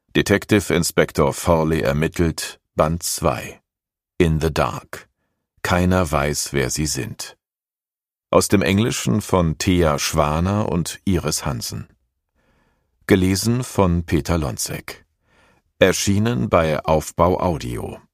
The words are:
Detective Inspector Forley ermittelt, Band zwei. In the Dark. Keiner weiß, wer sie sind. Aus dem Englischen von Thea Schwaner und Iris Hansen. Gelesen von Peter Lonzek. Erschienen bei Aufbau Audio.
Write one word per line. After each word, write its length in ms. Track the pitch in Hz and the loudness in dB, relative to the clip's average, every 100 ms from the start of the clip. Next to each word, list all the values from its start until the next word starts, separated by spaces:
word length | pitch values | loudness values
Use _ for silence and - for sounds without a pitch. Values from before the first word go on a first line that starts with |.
| _ | _
Detective 580 | - - 101 - 104 - | -2 2 0 2 0 2
Inspector 640 | 78 85 - 80 - 71 | 0 2 2 0 2 0
Forley 460 | - - 82 80 80 | 0 0 2 2 0
ermittelt, 800 | 60 71 82 - 82 80 - - _ - | 0 0 0 0 -2 -2 -8 -14 _ 0
Band 260 | 80 85 | 0 0
zwei. 580 | - - 82 60 - - _ _ _ _ _ - | -6 -2 -2 -2 -8 -16 _ _ _ _ _ 0
In 220 | 85 80 | 2 2
the 140 | 78 | 0
Dark. 540 | 73 65 - - - - _ _ _ _ _ | 0 -2 -4 -14 -18 -20 _ _ _ _ _
Keiner 480 | - 90 90 92 85 | -2 2 2 2 2
weiß, 420 | 73 73 71 - | 0 -2 -4 -4
wer 180 | 69 64 | -2 -2
sie 160 | - 76 | -2 -4
sind. 500 | 67 - - - - _ _ _ _ _ _ _ _ _ | -4 -8 -12 -18 -20 _ _ _ _ _ _ _ _ _
Aus 160 | 95 - | 2 4
dem 160 | 101 | 2
Englischen 580 | 76 98 120 135 - 110 | 2 2 0 -2 -2 -2
von 380 | - 92 82 76 | 0 0 0 0
Thea 400 | - 90 82 71 | 0 2 2 0
Schwaner 680 | - 80 73 78 90 104 107 | -2 0 0 0 0 -2 -2
und 320 | 87 76 - | -4 -4 -6
Iris 400 | - 87 76 - | -2 -2 -2 -4
Hansen. 440 | - 62 - - - _ _ _ _ _ _ _ _ _ _ _ - | -6 -6 -8 -12 -14 _ _ _ _ _ _ _ _ _ _ _ 2
Gelesen 580 | 98 92 95 110 120 | 4 4 2 0 -2
von 400 | 127 - 95 87 | -2 2 2 2
Peter 340 | 85 78 69 85 | 0 -2 0 -2
Lonzek. 680 | 67 53 - - - - _ _ _ _ _ _ _ - | -2 -6 -8 -10 -12 -18 _ _ _ _ _ _ _ 2
Erschienen 680 | 98 - - 101 110 123 113 | 2 2 0 0 0 -2 0
bei 360 | 90 80 73 | 2 2 0
Aufbau 560 | - 78 - - 85 90 | 0 0 0 0 2 2
Audio. 600 | 90 82 60 58 - - _ | 0 -2 -6 -8 -10 -12 _